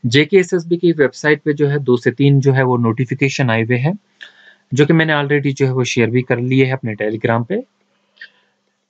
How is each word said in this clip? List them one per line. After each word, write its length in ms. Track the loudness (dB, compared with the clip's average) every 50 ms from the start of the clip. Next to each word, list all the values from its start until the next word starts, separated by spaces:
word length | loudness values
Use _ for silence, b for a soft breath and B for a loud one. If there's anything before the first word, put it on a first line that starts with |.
| -4
जेकेएसएसबी 680 | 0 2 2 2 4 2 2 2 2 -2 -4 -2 -2 -4
की 160 | 0 0 0
website 500 | 2 2 0 0 0 -2 0 0 0 0
पे 100 | _ -4
जो 140 | 0 0 0
है 120 | 0 0 -2
दो 180 | 0 0 0
से 140 | 2 0 -2
तीन 300 | 0 2 2 4 4 4
जो 120 | 4 2
है 100 | 2 2
वो 140 | 2 2 2
notification 760 | 0 0 0 0 -2 -4 -4 -2 -2 -2 -2 0 -2 0 0
आए 120 | 0 -2
हुए 140 | 0 -2 -2
हैं, 220 | -2 -2 -4 -4 -6 _ B B B B B B B B B B B B _ 0
जो 120 | 0 2
कि 60 | 2
मैंने 200 | 4 2 2 0
already 420 | 0 -2 0 0 -2 -2 0 -2 -2
जो 120 | -2 -2
है 60 | -2
वो 120 | 0 -2 -2
share 260 | -2 0 0 0 2
भी 120 | 0 -2
कर 160 | 0 _ -4 -2
लिए 260 | -2 0 2 2 2
हैं 80 | 2
अपने 240 | 0 -6 -6 -8 -6
Telegram 500 | -4 -4 -4 -4 -2 -2 0 0 0 -2 -4
पे। 140 | -6 -6 -6 _ _ _ _ _ _ _ _ _ _ B B B B B B B B B _ _ _ _ _